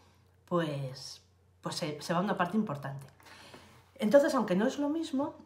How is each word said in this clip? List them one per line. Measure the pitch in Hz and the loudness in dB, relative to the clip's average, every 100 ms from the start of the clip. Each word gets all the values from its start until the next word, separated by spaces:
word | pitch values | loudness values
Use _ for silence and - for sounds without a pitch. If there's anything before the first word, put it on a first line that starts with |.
| - _ _ _ _ | -20 _ _ _ _
pues, | 175 160 139 135 135 - - - _ _ _ | -2 0 -4 -6 -10 -14 -16 -20 _ _ _
pues | 160 - | -10 -6
se, | 156 147 | -6 -6
se | - | -2
va | 170 | 0
una | 202 185 | 0 0
parte | 175 220 | 0 0
importante. | 214 139 139 139 - - - - - - - - - - | 0 -4 -8 -10 -14 -20 -20 -20 -20 -20 -20 -20 -20 -2
Entonces, | 214 285 302 | 6 6 6
aunque | 269 214 | 2 2
no | 180 240 | 2 2
es | 269 | 0
lo | 285 | -2
mismo, | 320 320 262 302 - | -2 -2 -2 -4 -6